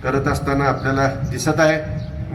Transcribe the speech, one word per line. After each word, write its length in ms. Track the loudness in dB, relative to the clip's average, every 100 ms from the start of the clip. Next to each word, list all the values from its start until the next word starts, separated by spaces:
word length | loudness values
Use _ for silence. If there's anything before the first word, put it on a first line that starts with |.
करत 240 | 0 0 0
असताना 380 | 0 0 2 2
आपल्याला 420 | 0 0 2 0
दिसत 520 | 0 -4 -2 0 4
आहे. 460 | 4 4 -2 -6 -8 -8 -6